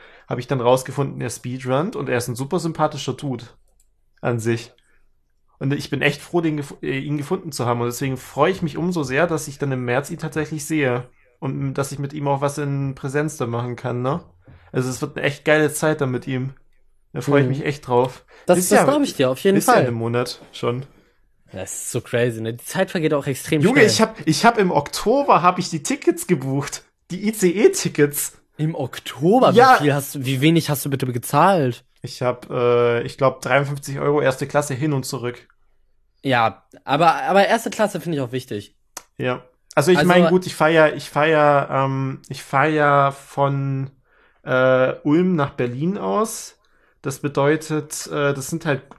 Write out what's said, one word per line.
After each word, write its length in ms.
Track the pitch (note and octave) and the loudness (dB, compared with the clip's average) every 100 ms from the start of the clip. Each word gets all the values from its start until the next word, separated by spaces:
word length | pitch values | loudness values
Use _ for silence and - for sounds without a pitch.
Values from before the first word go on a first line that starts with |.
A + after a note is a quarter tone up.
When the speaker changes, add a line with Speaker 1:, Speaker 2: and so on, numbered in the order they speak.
| - - - | -20 -20 -10
Speaker 1:
hab 120 | B2+ | -8
ich 80 | A#2+ | -4
dann 120 | C3+ | 0
rausgefunden, 600 | A#2+ B2+ C3+ C#3+ C#3 C3+ | 4 4 2 -4 -4 -6
er 80 | B2 | -8
speedrunnt 680 | - B2+ B2+ B2+ C3 F#3+ C#3+ | -8 -10 -8 -2 -2 -2 -6
und 140 | C3 | -2
er 80 | B2 | -2
ist 100 | A#2+ | -2
ein 80 | A#2 | -6
super 240 | C#3 F3+ | -4 -4
sympathischer 540 | E3 D#3+ D3+ C#3+ - | -4 -2 -2 -2 -8
Dude 320 | B2 C#3+ A#2+ A2+ _ _ _ _ _ _ _ | -6 -8 -8 -12 _ _ _ _ _ _ _
an 180 | B2 A#2+ | -4 -2
sich. 340 | A2+ A2+ - _ _ _ _ _ _ _ _ - | -2 -2 -6 _ _ _ _ _ _ _ _ -6
Und 140 | C#3 | -4
ich 160 | C#3+ - | -4 -4
bin 120 | C3+ | -2
echt 200 | C#3+ C#3 | -2 -2
froh, 200 | - F3 | -4 -2
den 160 | D#3+ D3+ | -2 -4
gef-, 240 | C#3+ - | -8 -10
äh, 180 | - C3+ | -6 -6
ihn 180 | C#3+ D3 | -4 -6
gefunden 340 | C#3+ F#3 E3 | -4 -6 -6
zu 140 | C#3 B2 | -4 -2
haben. 160 | A#2+ | -2
Und 60 | A#2+ | -4
deswegen 300 | A#2+ C#3 B2+ | -4 -6 -6
freue 340 | - C3+ E3 | -6 0 0
ich 100 | F#3 | 0
mich 140 | D#3+ C#3+ | -4 -4
umso 260 | F3 F3 | -4 -2
sehr, 240 | C3 C3+ E3+ | -2 0 0
dass 200 | D#3 D3 | -2 -6
ich 120 | C#3 | -6
dann 120 | C#3 | -6
im 140 | C3 A#2+ | -4 -2
März 240 | B2 C#3+ | -4 -4
ihn 80 | E3 | -8
tatsächlich 480 | D#3+ D#3 D3+ D#3 - | -8 -6 -6 -8 -4
sehe. 440 | D#3 C3 B2 B2 _ _ _ | -2 0 -2 -6 _ _ _
Und 120 | C3+ | -8
m-, 220 | C#3+ C#3 | -6 -4
dass 180 | C3+ C3+ | -4 -6
ich 80 | C3+ | -8
mit 140 | C#3 | -8
ihm 140 | D3+ C#3+ | -6 -4
auch 140 | C#3+ | -2
was 160 | C#3+ C#3+ | -2 -4
in 380 | C#3+ C#3 C#3 C3 | -4 -4 -4 -6
Präsenz 420 | C#3 C#3+ D#3 - | -6 -4 -4 -4
da 80 | A#2 | -4
machen 300 | A#2 B2 A#2+ | -4 -6 -6
kann, 260 | B2 B2 | -6 -4
ne? 220 | B2+ F3 - _ - - _ | -4 -4 -8 _ -20 -20 _
Also 180 | C3+ B2+ | -4 -4
es 120 | B2 | -6
wird 160 | D3 - | -8 -4
eine 80 | C#3+ | -4
echt 180 | C#3 | -2
geile 280 | D#3+ D3+ D3+ | 2 2 2
Zeit 260 | C#3+ D#3 D#3 | 0 -2 0
dann 120 | C3+ | -2
mit 160 | A#2+ - | -4 -4
ihm. 260 | C3 C3+ - _ _ _ _ _ | -6 -6 -10 _ _ _ _ _
Da 80 | C#3+ | -8
freue 220 | - C#3+ | 2 2
ich 40 | B2+ | 2
Speaker 2:
Mhm. 60 | |
Speaker 1:
mich 140 | C3+ D3+ | 0 -4
echt 220 | C#3+ - | -6 0
drauf. 380 | B2 B2+ - _ - - | 2 2 -4 _ -4 2
Speaker 2:
Das, 120 | F3+ | 2
Speaker 1:
Ist 140 | F3+ | 4
Speaker 2:
das 80 | G#3 | 4
Speaker 1:
ja, 60 | F3+ | 6
Speaker 2:
glaub 160 | D4 | 2
ich 120 | C#4 - | 0 0
dir, 140 | B2+ | 0
auf 100 | C3 | 2
jeden 180 | G3 G3 | 2 4
Speaker 1:
ist 100 | A3+ | 4
ja 60 | |
Speaker 2:
Fall. 80 | A3+ | 4
Speaker 1:
in 60 | B2+ | 2
einem 80 | A#2 | -2
Monat 420 | A2+ A#2+ A#2+ - - | -2 -2 -2 -8 -18
schon. 320 | - A#2+ B2 C#3 _ _ _ _ _ _ | -6 -4 -4 -8 _ _ _ _ _ _
Speaker 2:
Das 220 | G2 F#2+ | -14 -12
ist 180 | - - | -12 -8
so 80 | B2 | -8
crazy, 400 | - A#2+ B2 A2 | -4 -2 -2 -2
ne? 140 | A2+ | -8
Die 100 | A#2+ | -8
Zeit 260 | - - F#3+ | -6 -4 -2
vergeht 240 | F#3 D#3 | -2 -2
auch 140 | D3 C#3 | -2 -2
extrem 340 | B2+ - D#3 | -6 -2 2
Speaker 1:
Junge, 200 | E3+ C4+ | 4 6
Speaker 2:
schnell. 100 | G#3+ | 4
Speaker 1:
ich 100 | - | 4
hab, 140 | A3 - D#3+ | 0 0 -2
ich 200 | D3+ A#3 | 2 4
hab 120 | A3+ | 4
im 140 | F#3 | 2
Oktober 680 | C#3+ C#3+ - G3 C#4 C#4+ F3+ | 0 -2 -2 0 2 4 4
hab 180 | F3+ F3+ | 4 2
ich 100 | F3+ | -4
die 140 | D#3+ | -6
Tickets 420 | - C4+ F4 E4+ - | -4 -2 0 -2 0
gebucht. 580 | E3 C3+ C#3 C#3 - - _ - | -2 0 -4 -4 -10 -16 _ -14
Die 160 | F3+ G#3 | -6 -4
I-C-E-Tickets. 1120 | A3 F#3 F3+ F#4+ G4 F3 - D3 C#3+ - - _ - | 0 0 4 4 2 -2 2 0 0 -8 -12 _ -6
Speaker 2:
Im 160 | D#3 | -4
Oktober? 800 | E3 B2+ - - - D#3+ B3 F#3+ | -4 -8 -10 -12 -2 2 6 6
Speaker 1:
Ja. 240 | G#3 C4 B3 | 8 8 6
Speaker 2:
Wie 80 | |
viel 100 | D3 | 4
hast 220 | C#3 - D3 | 0 -2 -6
du, 100 | B2+ | -4
wie 140 | C3 | 2
wenig 300 | D3+ E3 D3+ | 4 4 2
hast 160 | C#3+ - | -4 -4
du 40 | |
bitte 160 | C3+ B2+ | -4 -4
gezahlt? 760 | A#2+ - C#3+ F3+ F#3 B2+ A#2+ _ _ | -6 0 4 4 4 0 -2 _ _
Speaker 1:
Ich 200 | A#2+ - | -16 -4
hab, 280 | B2 A#2+ - | -4 -4 -6
äh, 540 | C3 A#2+ A#2+ A#2+ A#2+ | 0 2 4 2 0
ich 140 | B2+ - | -4 0
glaub, 240 | C3+ - | 0 0
dreiundfünfzig 580 | A#2+ C#3 C#3+ C#3+ C#3 C#3 | 0 2 2 -4 -8 -4
Euro 220 | C#3+ D3 | 0 2
erste 260 | C3+ B2+ C#3 | 0 -2 -2
Klasse 260 | D3 C#3+ | -2 -2
hin 200 | B2 D#3 | -2 -2
und 120 | C#3 C3 | -2 -4
zurück. 440 | C3 A#2+ A#2 _ _ _ _ _ _ _ _ | -6 -8 -8 _ _ _ _ _ _ _ _
Speaker 2:
Ja, 400 | C#3 A#2+ A2+ - _ - - | 0 2 2 -2 _ -14 -2
aber, 380 | D3 E3 C#3+ | 4 4 4
aber 220 | C#3 F#3+ F#3 | 2 4 4
erste 240 | A#3 A3 | 2 -2
Klasse 300 | - G#3 F3 | -2 -2 -2
finde 180 | E3+ D3 | -4 -4
ich 60 | |
auch 80 | A#2+ | -4
wichtig. 460 | B2+ - G#2 - _ _ - - - | -6 -8 -10 -10 _ _ -20 -18 -6
Speaker 1:
Ja. 260 | B2+ B2+ - _ - D#3 | -4 -4 -8 _ -4 2
Also 160 | D3+ | 4
ich 60 | E3+ | 6
Speaker 2:
Also 100 | F3 | 6
Speaker 1:
mein, 220 | F3+ E3 | 6 6
gut, 160 | F3+ - | 4 0
ich 100 | - | 2
fahr 140 | D#3 | 4
ja, 180 | E3 D3+ | 6 4
ich 220 | D3 - | 2 -4
fahr 180 | D3 D#3 | 0 2
ja, 580 | D#3 D3 C#3+ C#3 C3+ C3+ | 4 6 4 2 0 0
ähm, 360 | C3+ C3+ C3+ - | -2 -4 -6 -12
ich 140 | C#3 | -16
fahr 240 | - C#3 D3+ | -2 0 2
ja 440 | D3+ D3 C#3+ C#3 | 2 4 4 2
von, 800 | C3+ - - C#3 C#3 C#3 C3+ C3+ _ _ _ _ _ | -2 -8 -2 0 0 -4 -4 -6 _ _ _ _ _
äh, 500 | C#3+ B2+ C3 B2+ C3 - | -2 2 4 4 2 0
Ulm 320 | D3 D#3+ F#3 E3 | 2 2 4 2
nach 160 | C#3 | -2
Berlin 460 | - B2 B2 E3 G3 | -2 -4 -2 -4 -4
aus. 600 | F#3+ G3+ A3 - - _ _ _ _ _ | -2 -2 -2 -6 -16 _ _ _ _ _
Das 160 | C#3+ C#3 | -10 -6
bedeutet, 880 | C3 C#3 C#3+ D#3 D#3 D3+ D3 - - | -4 0 2 0 -2 -6 -6 -10 -8
äh, 260 | D#3 C#3+ | -2 0
das 140 | C#3+ - | -2 -6
sind 180 | E3 E3 | -6 -2
halt 180 | C#3 - | -4 -6